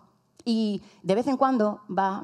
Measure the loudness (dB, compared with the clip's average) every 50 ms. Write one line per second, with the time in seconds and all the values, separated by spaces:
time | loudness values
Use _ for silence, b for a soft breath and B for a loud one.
0 | -14 _ _ _ _ _ _ -10 -4 -2 0 0 0 0 -2 -4 B B B B
1 | B 0 0 0 0 0 0 2 2 2 2 2 2 0 0 -4 -10 -6 -2 -2
2 | 0 0 -2 -4